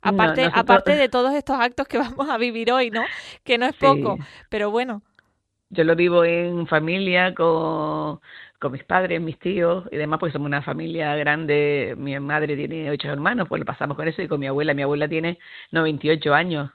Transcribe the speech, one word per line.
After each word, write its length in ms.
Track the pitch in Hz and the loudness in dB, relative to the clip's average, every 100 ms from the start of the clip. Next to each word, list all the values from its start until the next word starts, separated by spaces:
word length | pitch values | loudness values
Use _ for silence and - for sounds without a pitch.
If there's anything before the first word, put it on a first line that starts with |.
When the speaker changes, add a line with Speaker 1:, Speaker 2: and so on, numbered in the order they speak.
Speaker 1:
No, 80 | 208 | 2
Speaker 2:
aparte, 300 | 196 220 160 | 4 4 4
Speaker 1:
nosotros 200 | 262 - | 2 2
Speaker 2:
aparte 340 | 226 240 - 294 | 6 6 6 4
de 120 | 262 | 4
todos 240 | 247 247 | 2 2
estos 260 | 294 277 269 | 0 -2 0
actos 260 | 240 247 262 | 0 -2 -4
que 120 | 233 | -2
<laughs> 180 | 254 262 | -2 -4
vamos 140 | 277 | -4
a 80 | 240 | -2
vivir 340 | 240 226 226 | -2 -2 0
hoy, 180 | 254 247 | 2 0
¿no? 120 | 220 240 - - - | -2 -6 -8 -14 -18
Que 140 | - 240 | -2 2
no 80 | 254 | 2
es 60 | |
Speaker 1:
Sí. 80 | - | 2
Speaker 2:
poco, 380 | 277 277 226 190 143 - - | 4 4 2 -4 -8 -18 -8
pero 220 | 214 208 | -4 0
bueno. 320 | 220 254 208 _ _ _ _ _ _ _ | 0 -2 -6 _ _ _ _ _ _ _
Speaker 1:
Yo 140 | - | 0
lo 100 | 160 165 | 2 4
vivo 280 | 175 175 | 6 6
en 420 | 170 170 175 175 160 | 4 2 0 -2 0
familia 680 | 156 156 180 196 180 185 | 0 0 -2 0 2 2
con, 880 | 180 165 165 160 160 151 156 151 143 - - - _ | 2 2 2 0 -2 -2 -4 -6 -8 -14 -20 -20 _
con 140 | 139 | -6
mis 120 | 127 | -6
padres, 360 | - 185 185 170 | 0 0 2 -2
mis 180 | 165 - | -4 -6
tíos 480 | 175 190 170 180 180 | -4 0 0 0 -4
y 40 | 143 | -6
demás, 200 | 151 156 | -2 -2
porque 140 | 170 | -2
somos 140 | 147 147 | -4 -4
una 160 | 143 | -4
familia 520 | 139 147 165 165 151 147 | -4 -8 -6 -4 -4 -2
grande. 760 | 147 151 160 147 147 143 113 127 | -2 -2 0 2 2 0 -2 -6
Mi 200 | 135 139 | -8 -6
madre 380 | 143 151 151 143 | -4 -2 -2 -4
tiene 340 | 143 160 156 | -6 -6 -6
ocho 180 | 147 147 | -6 -6
hermanos, 380 | 143 165 240 185 | -2 -2 -2 -4
pues 100 | 156 | -4
lo 60 | 151 | -6
pasamos 280 | - 143 143 | -6 -6 -4
con 100 | 156 | -4
eso, 140 | 156 | -4
y 60 | 165 | -4
con 120 | 151 | -4
mi 60 | 135 | -2
abuela. 260 | 139 151 | -2 0
Mi 80 | 143 | 0
abuela 260 | 139 147 151 | 0 0 -2
tiene 300 | 160 165 170 - - - | -2 -4 -6 -14 -20 -6
noventa 360 | 165 160 147 147 | -2 0 0 0
y 40 | |
ocho 220 | 160 147 | 2 4
años 380 | 143 175 160 139 | 2 2 -4 -6